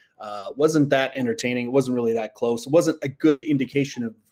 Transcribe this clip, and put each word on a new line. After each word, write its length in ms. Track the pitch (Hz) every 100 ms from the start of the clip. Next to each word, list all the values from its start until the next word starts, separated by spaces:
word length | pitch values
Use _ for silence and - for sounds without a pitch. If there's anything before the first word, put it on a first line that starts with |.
| _ -
uh, 340 | 107 104 98 123
wasn't 340 | 156 160 143
that 200 | 135 131 135
entertaining. 480 | 120 113 123 123 120
It 80 |
wasn't 220 | 135 127 123
really 180 | 117
that 220 | 113 107 -
close. 300 | 120 117 131
It 60 |
wasn't 280 | 160 160 151
a 60 | 143
good 300 | 143 156 143
indication 640 | - 143 123 143 139 127 117
of 100 | - _